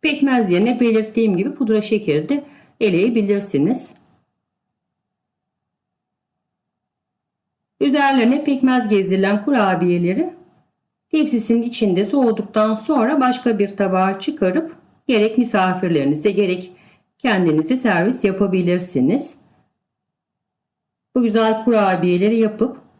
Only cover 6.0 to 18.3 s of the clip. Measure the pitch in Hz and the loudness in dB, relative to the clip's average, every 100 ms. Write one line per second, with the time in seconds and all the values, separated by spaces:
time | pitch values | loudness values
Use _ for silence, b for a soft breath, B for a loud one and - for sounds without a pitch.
6 | _ _ _ _ _ _ _ _ _ _ | _ _ _ _ _ _ _ _ _ _
7 | _ _ _ _ _ _ _ _ 285 285 | _ _ _ _ _ _ _ _ 0 2
8 | 277 269 226 285 302 262 262 254 214 202 | 2 4 2 2 0 0 2 2 2 0
9 | 180 190 190 208 247 269 196 175 180 175 | 0 0 0 0 0 0 2 0 0 0
10 | 175 202 349 - - _ _ _ _ _ | 0 -2 -4 -6 -20 _ _ _ _ _
11 | _ 311 302 240 - 233 233 - 214 175 | _ -2 0 -2 0 -2 -2 -2 0 0
12 | - 285 240 220 208 220 214 214 - 294 | 0 2 2 0 -2 0 0 0 -2 0
13 | 226 294 254 247 240 208 202 - 196 185 | 0 2 0 0 -2 0 -2 -2 -2 2
14 | 190 196 - 302 185 240 320 - _ _ | 0 -2 -6 -2 -2 -2 -6 -14 _ _
15 | - 226 214 220 233 202 185 180 180 160 | -2 0 2 0 0 0 0 0 0 0
16 | 139 151 208 185 196 180 185 b b b | 0 0 0 0 -2 -2 -8 b b b
17 | b _ 254 196 170 151 214 254 240 175 | b _ -2 2 2 0 0 0 0 0
18 | 190 254 196 | 0 0 -2